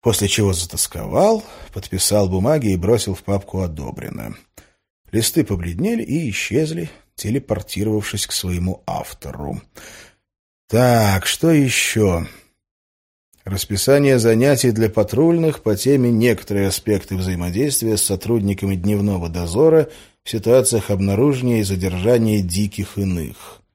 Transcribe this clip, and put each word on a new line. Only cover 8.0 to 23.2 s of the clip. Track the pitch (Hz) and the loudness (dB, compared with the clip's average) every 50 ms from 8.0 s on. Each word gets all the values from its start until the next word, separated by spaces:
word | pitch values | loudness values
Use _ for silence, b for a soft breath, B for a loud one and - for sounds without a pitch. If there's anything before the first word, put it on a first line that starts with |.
| 101 - - 101 - | -4 -4 -6 -6 -6
к | - | -4
своему | - - - 90 87 87 87 92 92 - _ | -6 -6 -4 -4 -4 -2 -2 -4 -4 -6 _
автору. | - 87 85 - - - - - 69 65 - 73 71 - 95 - _ B B B B B B B B B B B _ _ _ _ _ _ _ _ _ | -8 -8 -8 -8 -10 -14 -16 -14 -14 -12 -10 -10 -8 -10 -10 -12 _ B B B B B B B B B B B _ _ _ _ _ _ _ _ _
Так, | - 113 127 127 120 117 110 101 95 95 92 | 0 2 4 4 6 4 4 4 2 2 0
что | - - - - 165 | -2 -4 0 2 4
еще? | 165 147 139 127 120 - - - - 110 107 98 87 82 78 B B B B B _ _ _ _ _ _ _ _ _ _ _ _ _ _ _ _ _ _ | 4 4 4 2 2 0 -2 0 2 2 2 2 2 0 -4 B B B B B _ _ _ _ _ _ _ _ _ _ _ _ _ _ _ _ _ _
Расписание | _ - 98 95 - - 104 95 - - 135 143 143 139 135 123 | _ -8 -6 -6 -4 -4 -4 -2 2 4 4 4 6 4 4 4
занятий | 110 117 113 113 123 143 143 120 - 127 | 4 4 4 4 4 4 2 4 2 0
для | 107 107 113 107 | 2 2 0 2
патрульных | - - 104 - - 113 156 170 170 170 165 156 143 - - | 2 0 0 0 2 2 4 4 4 2 2 0 -2 -2 -2
по | 110 104 | -2 -2
теме | 98 - 127 143 135 123 120 | 0 2 2 2 4 4 2
«Некоторые | 117 110 117 123 110 - - - 101 101 98 98 | 2 4 4 2 2 0 -2 -4 -2 0 0 0
аспекты | 95 - - 113 104 95 - - 98 | -2 -4 -2 0 -2 -2 -2 -4 -6
взаимодействия | 92 92 92 90 85 87 87 87 101 139 147 135 - 117 113 107 | -4 -4 -4 -4 -4 -4 -4 -2 -2 -2 0 -2 -2 0 0 0
с | 104 - | 0 0
сотрудниками | - 98 90 - - 113 117 98 101 98 92 - 98 98 | -2 -4 -4 -2 0 0 0 2 0 -2 -2 -2 -2 -2
дневного | 90 87 101 104 101 101 104 98 90 85 85 | -2 0 0 0 2 0 0 0 -2 -4 -6
дозора | 82 90 87 82 85 110 151 160 156 160 151 B B B B B B B | -6 -6 -6 -4 0 4 4 6 6 4 2 B B B B B B B
в | _ - | _ -8
ситуациях | - 113 98 113 120 131 131 127 120 110 98 - | -8 -4 2 4 4 4 4 4 0 -2 0 0
обнаружения | 104 92 98 98 98 98 131 147 139 127 127 123 120 110 | -2 0 0 0 2 2 2 2 2 0 0 0 0 0
и | 104 | 0
задержания | 95 98 92 92 95 90 90 90 110 123 120 113 110 107 104 | 0 -2 -2 -2 -4 -4 -2 2 2 2 4 4 2 2 0
диких | 95 87 85 98 104 98 - - 98 - - 101 | 0 -2 -2 -2 -2 -2 -2 -6 -8 -6 -4 -4
иных». | 101 95 90 87 | -2 -2 -2 -2